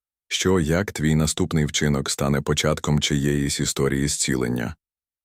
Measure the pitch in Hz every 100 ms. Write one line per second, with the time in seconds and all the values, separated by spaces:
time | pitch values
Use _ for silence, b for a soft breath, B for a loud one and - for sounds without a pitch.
0 | _ _ _ - 92 92 76 85 104 -
1 | 76 78 76 - 85 78 71 - 76 67
2 | 71 - 71 71 73 76 78 - - 73
3 | - 73 71 71 71 - 71 - 69 69
4 | 71 - - 64 60 62 57 - _ _
5 | _ _